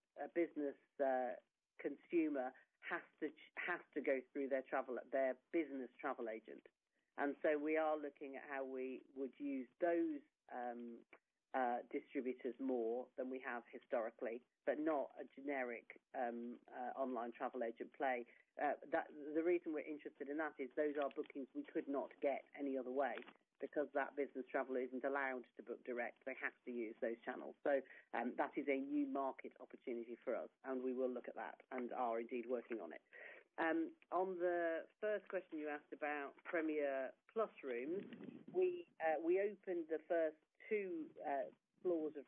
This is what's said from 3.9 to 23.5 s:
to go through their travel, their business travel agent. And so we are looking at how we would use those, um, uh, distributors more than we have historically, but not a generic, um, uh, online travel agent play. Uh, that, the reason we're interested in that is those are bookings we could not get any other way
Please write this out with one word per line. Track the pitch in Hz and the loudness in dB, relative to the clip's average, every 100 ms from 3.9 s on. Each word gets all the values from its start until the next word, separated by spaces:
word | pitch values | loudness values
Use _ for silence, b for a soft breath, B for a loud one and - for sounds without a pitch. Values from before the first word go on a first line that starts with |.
to | 151 | -2
go | 131 131 - | 2 2 0
through | 143 135 | -2 0
their | 135 - | 0 0
travel, | 143 127 120 - | -2 0 -4 0
their | 135 131 127 - | 2 2 0 0
business | 170 143 135 123 - | 0 0 -4 -6 -4
travel | 143 127 117 | -4 -2 -4
agent. | 110 - 71 - _ _ _ _ - | -4 -8 -16 -16 _ _ _ _ 0
And | 143 139 160 | 0 4 4
so | |
we | 147 151 156 | 4 4 4
are | 156 | 4
looking | 156 143 - 139 | 2 -2 -8 -10
at | 135 147 | -10 -6
how | 139 135 | -4 -2
we | 131 131 127 - | -2 -4 -6 -10
would | 135 131 - | -4 -4 -2
use | 143 135 120 - | -2 -2 -4 2
those, | 339 170 160 285 - _ - | 4 6 4 0 -8 _ -10
um, | 127 120 120 120 117 - - _ _ _ | -6 -4 -4 -8 -10 -16 -20 _ _ _
uh, | 131 123 120 - | 2 4 2 -2
distributors | 143 - 143 123 127 127 120 | -6 -2 -2 -2 -2 -4 -2
more | 135 123 113 123 - - | 0 2 2 0 -4 -6
than | 127 | -4
we | 131 | -4
have | 131 120 - | -4 -6 -6
historically, | 127 - 123 113 - 117 120 _ _ - | -12 -2 0 0 -2 -4 -4 _ _ 0
but | 147 | 2
not | 156 147 120 - | 4 2 0 -6
a | 135 - | -12 -8
generic, | 139 139 123 113 - - _ 135 | -2 0 0 -4 -8 -20 _ -2
um, | 120 120 120 120 - | 0 -2 -6 -8 -12
uh, | 131 123 127 | -6 -4 -2
online | 131 117 120 - | 0 0 -2 -2
travel | 127 127 | -4 0
agent | 117 117 117 - | -2 -4 -10 -2
play. | 139 120 117 B B - | 0 0 -4 B B 0
Uh, | 143 - 147 | 0 0 0
that, | 160 - 151 147 151 | -2 -2 -8 -2 2
the | |
reason | 165 175 165 151 | 4 4 2 -4
we're | |
interested | 156 151 147 - 139 | -4 -6 -8 -8 -4
in | 151 | -2
that | 156 147 | -2 -2
is | 127 156 | -4 2
those | 151 147 | 2 2
are | 139 151 | 0 0
bookings | 143 143 127 143 | -4 -6 -6 -8
we | 143 | -4
could | 165 135 | -4 0
not | 139 - - | -2 -2 0
get | 143 131 - - | 0 0 -4 -4
any | 139 131 | -2 0
other | 123 | 0
way | 131 131 110 - - _ | 2 2 0 -8 -18 _